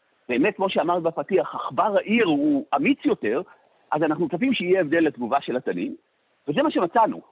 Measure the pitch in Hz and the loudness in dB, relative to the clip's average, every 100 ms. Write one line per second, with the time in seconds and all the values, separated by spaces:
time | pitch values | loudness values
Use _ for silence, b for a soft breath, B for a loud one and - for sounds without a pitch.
0 | _ _ - 123 196 196 190 202 156 175 | _ _ -4 0 0 0 -2 0 0 0
1 | 165 160 143 185 143 143 - 135 202 196 | -2 -4 0 0 0 -6 -6 -2 0 0
2 | 175 233 190 143 151 139 - 143 190 277 | 2 2 2 2 2 0 0 0 0 0
3 | 285 202 107 131 196 b b _ - 151 | 0 0 0 -2 -6 b b _ -6 -2
4 | 156 156 165 170 269 226 180 185 147 165 | 0 0 -2 -2 0 0 2 2 2 2
5 | 156 120 117 139 - 123 - 87 92 - | 0 0 -2 -2 -2 -6 -4 -4 -6 -8
6 | _ _ _ _ - 160 302 285 175 233 | _ _ _ _ -6 -2 0 0 0 2
7 | 214 - - | 2 0 -12